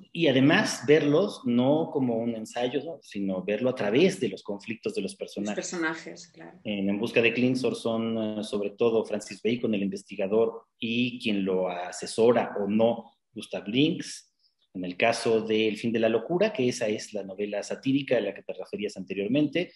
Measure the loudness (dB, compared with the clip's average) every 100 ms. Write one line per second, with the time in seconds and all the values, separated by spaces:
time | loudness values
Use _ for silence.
0 | -12 0 4 6 6 6 2 -2 6 6
1 | 6 4 2 -2 0 4 4 4 2 0
2 | 0 0 -2 -4 -6 -4 -2 -2 -6 -12
3 | -12 -6 -2 -2 -2 0 0 0 0 4
4 | 4 2 -4 -6 -10 -10 -8 -8 -6 -6
5 | -6 -8 -12 -8 -6 -6 -6 -4 -4 -6
6 | -12 -16 -20 -20 -20 -14 -6 -2 0 0
7 | 0 4 4 4 2 2 0 -2 -2 -2
8 | -2 -2 -2 -4 -4 -4 -4 0 2 2
9 | 0 -4 -8 -4 -2 0 0 0 -2 -4
10 | -10 -6 0 2 2 -2 _ -8 -4 0
11 | -2 -2 -2 0 0 0 0 -4 -8 -8
12 | -8 2 4 6 2 -2 0 4 4 2
13 | -6 _ _ -16 -10 -10 -4 2 2 0
14 | -6 -14 -18 _ _ _ _ -10 -8 0
15 | 2 2 2 0 2 0 0 0 -2 0
16 | 2 0 0 0 0 2 -2 0 -2 -4
17 | -6 -8 -8 -6 -4 -4 -6 -6 0 0
18 | 2 0 0 -6 -10 -10 -8 -6 -6 -8
19 | -10 -4 0 2 2 0 -6